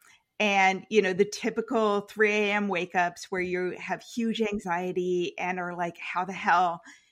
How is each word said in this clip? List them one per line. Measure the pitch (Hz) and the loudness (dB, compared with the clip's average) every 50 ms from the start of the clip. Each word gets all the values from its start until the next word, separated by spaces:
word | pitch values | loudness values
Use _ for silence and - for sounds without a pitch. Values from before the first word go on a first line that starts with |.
| _ - - _ _ _ _ - | _ -20 -20 _ _ _ _ -2
And, | 208 208 196 196 190 190 190 185 - - | 0 2 4 6 4 4 4 2 -4 4
you | 220 214 | 4 4
know, | 190 185 185 | 4 4 4
the | 175 202 | 2 2
typical | 202 - - - 233 220 233 220 - 269 226 220 208 202 202 | 2 2 -4 -4 -2 -2 -2 -4 -2 0 2 2 2 2 0
three | 202 - - 202 214 208 | -2 -6 0 2 2 2
A | 208 214 208 202 202 | 4 2 2 2 0
M | 208 202 202 | 0 0 0
wake | 190 170 180 175 - | 0 -2 -2 0 0
ups | 185 175 175 175 - - - | 0 0 0 -2 -8 -10 -6
where | 196 185 | -4 -4
you | 180 180 180 180 180 180 - - | -2 -2 -2 -2 -2 -4 -6 -8
have | - 185 185 165 | -6 -6 -6 -6
huge | - - - 240 226 226 214 220 | -8 -10 -6 -4 -2 -2 0 0
anxiety | 220 208 202 208 - 185 170 175 185 180 170 185 180 180 180 180 175 - - | 0 0 -2 -4 -4 -4 -4 -2 -2 -2 -2 -2 0 0 0 0 -2 -2 -4
and | - 180 180 185 185 | -6 -6 -4 -4 -4
are | 175 180 175 | -6 -6 -4
like, | 175 175 175 170 | -4 -4 -6 -6
"How | - - - - 175 185 | -10 -12 -6 -4 -4 -4
the | 180 190 | -4 -8
hell | 185 208 208 170 175 185 175 170 170 - - - - _ _ | -2 2 4 4 4 4 2 0 -4 -10 -18 -20 -20 _ _